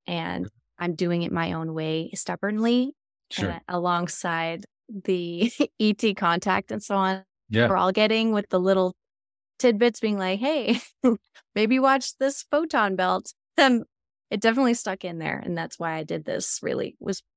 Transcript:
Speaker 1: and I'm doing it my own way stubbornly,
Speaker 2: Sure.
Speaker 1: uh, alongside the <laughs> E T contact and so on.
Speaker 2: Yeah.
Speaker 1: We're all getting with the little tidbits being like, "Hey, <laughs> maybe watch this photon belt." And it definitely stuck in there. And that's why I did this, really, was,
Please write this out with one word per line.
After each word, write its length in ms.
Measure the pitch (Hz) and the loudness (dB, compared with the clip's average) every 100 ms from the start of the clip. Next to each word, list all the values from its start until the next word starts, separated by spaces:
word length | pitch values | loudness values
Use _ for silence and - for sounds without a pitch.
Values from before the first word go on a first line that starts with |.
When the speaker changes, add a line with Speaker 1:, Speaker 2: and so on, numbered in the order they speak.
| - | -8
Speaker 1:
and 420 | 175 165 175 180 - _ - | -6 -4 -6 -8 -12 _ -10
I'm 160 | 175 | -6
doing 280 | 165 175 175 | -2 -2 0
it 100 | 170 | -2
my 200 | 170 165 | -4 -4
own 220 | 165 160 | -4 -6
way 360 | 160 156 160 160 | -6 -4 -4 -6
stubbornly, 800 | - - 175 202 214 233 240 262 - _ _ - | -8 -8 -4 -4 0 2 2 0 -6 _ _ -14
Speaker 2:
Sure. 200 | - 196 | -6 -4
Speaker 1:
uh, 60 | 170 - | -6 -6
alongside 960 | 180 175 175 175 - 180 165 165 165 202 _ - | -4 0 0 -2 -4 -4 -2 -4 -6 -12 _ -16
the 640 | 208 180 185 175 170 226 - | -8 -2 -2 -2 0 0 0
<laughs> 140 | 285 - | -2 2
E 140 | 214 | 0
T 200 | 208 220 | 2 0
contact 560 | 196 180 170 202 190 - | 0 2 2 2 0 -2
and 100 | 220 | -8
so 140 | - | -2
on. 300 | 202 190 190 190 _ - | 0 2 0 -6 _ -4
Speaker 2:
Yeah. 200 | 107 120 | 2 4
Speaker 1:
We're 80 | 190 | 4
all 140 | 185 | 2
getting 400 | 190 214 220 226 | 4 4 4 2
with 160 | 208 208 | 0 0
the 100 | 190 | 2
little 340 | 180 190 185 - _ _ _ _ _ - | 4 4 2 -2 _ _ _ _ _ 0
tidbits 400 | 254 208 240 220 | 2 4 2 2
being 180 | 220 202 | -2 0
like, 220 | 185 196 | 0 0
"Hey, 420 | 254 311 226 240 - _ | 0 0 0 -2 -4 _
<laughs> 520 | 254 226 _ _ _ - | 0 0 _ _ _ -2
maybe 240 | 214 262 | 2 4
watch 360 | 262 269 254 - | 4 2 0 -2
this 260 | 269 277 - | -2 -2 -2
photon 440 | 294 320 285 208 | -2 0 0 0
belt." 400 | 190 185 185 - - _ - | 2 0 -2 -4 -18 _ 4
And 260 | 269 240 - _ _ _ - | 4 4 -2 _ _ _ -8
it 100 | 214 | -2
definitely 340 | 226 226 262 | 2 4 2
stuck 300 | 233 - 185 | 2 -2 -6
in 140 | 180 170 | -8 -6
there. 220 | 156 - | -4 -4
And 140 | - 170 | -4 -4
that's 180 | 165 - | -6 -6
why 180 | 165 160 | -6 -4
I 80 | |
did 200 | 156 170 | -6 -6
this, 360 | 156 - - - | -4 -4 -4 -4
really, 340 | - - - - | -4 -4 -4 -8
was, 220 | - 190 - | -8 -8 -10